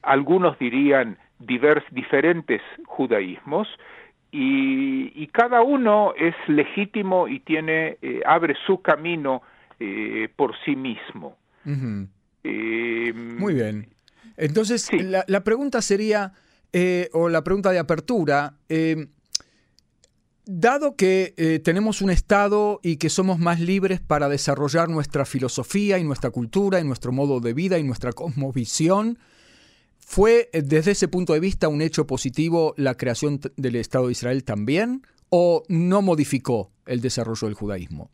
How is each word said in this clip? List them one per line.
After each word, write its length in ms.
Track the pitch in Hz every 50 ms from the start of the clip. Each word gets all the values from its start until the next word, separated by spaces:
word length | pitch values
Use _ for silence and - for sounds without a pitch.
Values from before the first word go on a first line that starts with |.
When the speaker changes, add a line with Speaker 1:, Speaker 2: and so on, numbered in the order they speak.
Speaker 1:
algunos 580 | - - 139 139 143 143 175 190 185 165 135 -
dirían 580 | 127 120 113 135 143 143 139 135 123 113 92 _ _ _ _ _
divers-, 500 | 123 110 127 120 127 147 151 151 - -
diferentes 680 | - 127 120 - - 139 143 165 175 170 147 - 120 101 - - - - 330
judaísmos, 800 | - - - 135 120 117 104 95 90 85 - - 139 147 185 214 - - _ - - - - - _ _ _ _ _
y, 840 | - 147 131 135 139 135 135 135 135 131 139 135 135 135 135 127 _
y 120 | 143 156
cada 340 | - - - 233 240 254 240
uno 520 | 233 269 294 269 247 220 208 214 208 190 -
es 180 | 143 156 170 165 - - -
legítimo 800 | 151 147 143 - - 196 208 202 - 214 202 190 185 185 151 -
y 100 | 131 135
tiene, 580 | _ - 156 156 160 160 160 160 160 156 - _
eh, 180 | - 135 123 127 -
abre 300 | 131 156 170 165 165 190 - -
su 160 | - 190 -
camino, 600 | _ - 156 147 156 170 175 160 143 135 131 123 _ _ _ _ _ _ - _
eh, 480 | 117 98 98 107 107 107 110 110 110 113 _
por 180 | - 143 117 107 - -
sí 100 | - 143
mismo. 600 | 131 131 131 110 - - - - 104 78 69 - _ _ _ _ _ _
Speaker 2:
Ujú. 440 | 147 143 135 131 117 104 101 98 95 _ _ _ _ _ _ _
Speaker 1:
Eh, 680 | - 104 104 110 113 110 117 117 120 117 117 117 120 113
Speaker 2:
Muy 400 | 113 117 117 117 120 190 208 170
bien. 340 | 127 113 107 107 107 104 _ _ _ _ _ _ _ _ - _
Entonces, 460 | - 160 147 151 220 220 202 240 226
Speaker 1:
sí. 180 | - - - 180
Speaker 2:
la, 240 | 190 190 185 190 190 -
la 160 | 190 202 196
pregunta 360 | 220 226 247 277 285 - 240
sería, 520 | 202 - 202 196 214 220 214 208 202 190 _ _ _ _ _ _ _ _ -
eh, 360 | 175 180 180 180 180 180 - -
o 160 | 165 170 170
la 120 | 165 160 147
pregunta 260 | 170 190 202 196 202
de 80 | 185 175
apertura, 760 | 160 - 170 156 - - 247 220 160 147 143 143 143 147 139 _ _
eh, 400 | _ 160 160 160 160 160 160 147 139 _ _ _ _ _ - - _ _ _ _ _ _ _ _ _ _ _ _ _ _ _ _ _ _ _ _ -
dado 460 | 190 170 165 233 269 285 302 285 285
que, 380 | - 196 185 190 190 185 175 _
eh, 240 | - 165 160 160 156
tenemos 420 | 156 170 165 190 214 220 202 -
un 80 | 196 196
Estado 680 | 180 - - _ 208 202 202 202 208 208 208 208 208 -
y 160 | - 175 165 147
que 100 | - 156
somos 280 | - - 185 185 185
más 220 | 160 170 175 170 165
libres 400 | 170 170 190 196 185 190 185 170
para 300 | - - 156 147 143 139
desarrollar 580 | 143 139 - - 147 131 147 143 127 165 165
nuestra 380 | 170 165 156 143 143 - 143 135
filosofía 720 | - - 131 127 - - - 123 - - 196 208 202 196 185
y 60 | 165
nuestra 260 | 151 135 - - 123
cultura 480 | - 123 120 110 - 190 202 196 190 180
y 60 | 165
nuestro 260 | 143 123 - - 120
modo 300 | 127 135 143 143 135 123
de 120 | 117 117 117
vida 260 | 147 180 190 185 170
y 40 | 151
nuestra 300 | 135 120 107 - 123 120
cosmovisión, 1040 | - 165 170 120 139 139 135 123 131 120 - - - 156 165 190 202 214 226 240 - _ _ _ _ _ _ _ _ _ _ _ _ _ _ _ _
¿fue, 480 | _ - - - 202 226 233 233 233 - -
eh, 80 | 165 147
desde 280 | 135 156 156 156 196
ese 180 | 202 - 196 165
punto 240 | - 180 180 170 160
de 80 | 156
vista 260 | 170 196 196 - -
un 140 | 156 151 147
hecho 260 | 156 165 156 - 151
positivo 640 | - 131 - - 135 - - 156 165 165 170 160 151 -
la 180 | - 139 135 123
creación 440 | - - 127 117 - - 147 143 135
t-, 100 | - - _
del 180 | - 135 127 117
Estado 300 | 117 117 - - 131 127
de 80 | 123 123
Israel 320 | - 123 120 127 139 127
también? 560 | - 110 101 104 117 143 175 220 240 254 269 _ _ _ _ _ _
¿O 340 | - 175 175 175 170 160 -
no 340 | - 180 160 170 180 185 208
modificó 720 | 202 190 170 151 143 - - 127 - - 123 110 95 _ _ _ _
el 160 | - 127 123
desarrollo 460 | 117 127 - 127 113 113 113 - -
del 80 | 107 104
judaísmo? 540 | - 107 104 101 92 85 - 82 73 - -